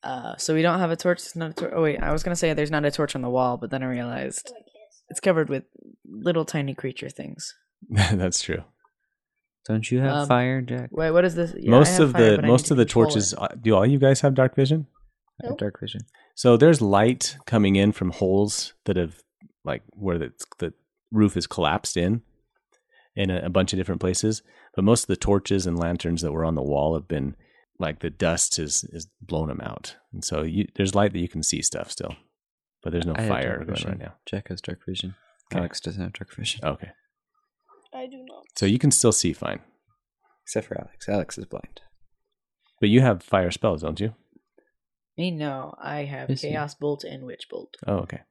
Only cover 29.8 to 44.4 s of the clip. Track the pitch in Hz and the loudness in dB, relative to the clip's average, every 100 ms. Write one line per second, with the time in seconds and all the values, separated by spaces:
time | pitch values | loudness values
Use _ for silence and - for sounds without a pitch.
29.8 | - - _ - - 78 80 87 101 - | -14 -18 _ -10 -6 -4 -2 -2 -4 0
30.8 | 98 101 101 90 87 78 76 76 - - | 0 2 2 0 -4 -4 -2 -2 -4 -4
31.8 | - - - - _ _ _ _ _ _ | -10 -10 -12 -12 _ _ _ _ _ _
32.8 | - 85 85 - 110 - - 57 - - | -6 -4 -2 -4 -2 -2 -2 -4 -6 -6
33.8 | - - 82 - - 101 - 90 - 87 | -6 -8 -10 -16 -10 -10 -8 -12 -10 -12
34.8 | - 92 90 95 _ _ _ 92 87 - | -8 -8 -8 -12 _ _ _ -6 -4 -6
35.8 | - 98 92 - 95 - - - 76 - | -10 -8 -10 -10 -16 -10 -8 -6 -6 -8
36.8 | 92 _ _ _ _ _ _ _ _ _ | -12 _ _ _ _ _ _ _ _ _
37.8 | _ 262 254 262 254 - _ - 196 127 | _ -16 -14 -16 -20 -20 _ -2 2 4
38.8 | 147 - 117 104 90 73 - - _ _ | 4 6 4 4 0 -4 -6 -8 _ _
39.8 | _ _ _ _ _ _ - 110 - - | _ _ _ _ _ _ -8 -6 -6 -10
40.8 | - - - 101 80 - - - - - | -10 -14 -4 -4 -4 -10 -12 -14 -14 -20
41.8 | - _ _ _ _ _ _ _ _ _ | -20 _ _ _ _ _ _ _ _ _
42.8 | 104 113 131 95 - 98 90 - 110 80 | 4 6 6 2 2 2 2 0 -2 0
43.8 | 78 82 104 110 _ _ | -4 -4 -6 -8 _ _